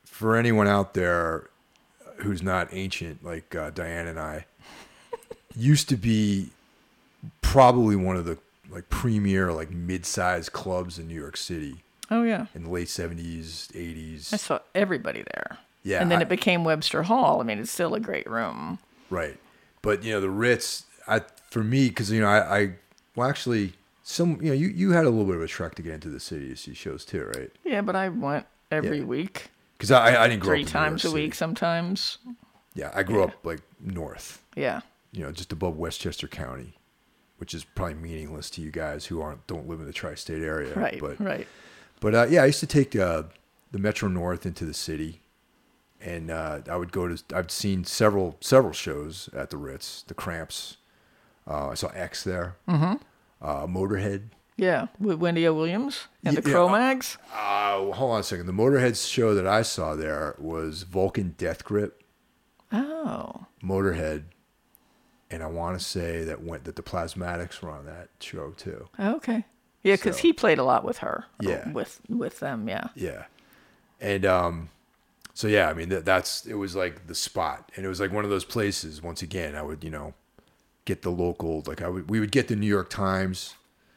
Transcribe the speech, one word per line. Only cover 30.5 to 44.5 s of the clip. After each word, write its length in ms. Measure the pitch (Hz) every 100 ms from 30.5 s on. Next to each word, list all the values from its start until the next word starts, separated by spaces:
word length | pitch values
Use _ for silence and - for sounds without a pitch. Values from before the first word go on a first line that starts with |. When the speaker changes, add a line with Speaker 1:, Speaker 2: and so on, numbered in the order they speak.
Speaker 2:
Three 80 | -
Speaker 1:
up 40 | 143
in 0 |
New 40 |
Speaker 2:
times 320 | 151 151 160
Speaker 1:
York 80 | 165
Speaker 2:
a 20 |
week 200 | 156 151
Speaker 1:
City. 40 | -
Speaker 2:
sometimes. 800 | 165 160 170 170 170 196 - - 247 240 _ _ _
Speaker 1:
Yeah, 160 | - 71
I 100 | -
grew 140 | 95 107
Speaker 2:
Yeah. 60 | 90
Speaker 1:
up, 180 | -
like, 160 | 85 80 - -
north. 600 | - 90 76 - - - _ -
Speaker 2:
Yeah. 240 | 135 - - _ _
Speaker 1:
You 100 | -
know, 80 | 73
just 200 | 78 -
above 240 | 80 92 78
Westchester 500 | 82 - 87 80 73
County, 480 | - 65 64 62 - _ _ _ _ _ -
which 160 | 87
is 80 | 82
probably 300 | - - 90
meaningless 560 | 78 82 80 76 78 73
to 100 | -
you 80 | 78
guys 340 | 78 78 73 -
who 140 | 82
aren't, 260 | 76 73 -
don't 220 | 82 73
live 100 | 82
in 60 | 73
the 60 |
tri-state 500 | 73 87 73 - 80
area. 320 | 80 80 -
Speaker 2:
Right, 240 | - - -
Speaker 1:
But, 200 | 147 -
Speaker 2:
right. 260 | 202 135 - - - - - _
Speaker 1:
but, 140 | 107
uh, 120 | 110 120
yeah, 140 | 170
I 40 | 135
used 140 | 143
to 60 | -
take, 300 | 151 135 110
uh, 280 | 92 82 80 - _ _ _
the 80 | 101
Metro 300 | 101 107 104
North 360 | 90 87 87
into 180 | 92